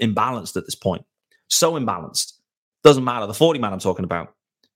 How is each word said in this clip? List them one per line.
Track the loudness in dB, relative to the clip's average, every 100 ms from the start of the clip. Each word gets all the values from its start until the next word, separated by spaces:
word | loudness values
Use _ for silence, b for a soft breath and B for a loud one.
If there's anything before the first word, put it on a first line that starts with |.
imbalanced | -2 0 -2 -4 -8 -8
at | -8
this | -6
point. | -4 -4 -8 _ _ _ -6
So | 0 0
imbalanced. | 0 -4 -6 -8 -8 -8 -12 _ _ _ _
Doesn't | 6 6
matter. | 2 -2 -4
The |
forty | 2 2 2
man | -2
I'm | -4
talking | -4 -2 -4
about. | -6 -8 _ _ _ _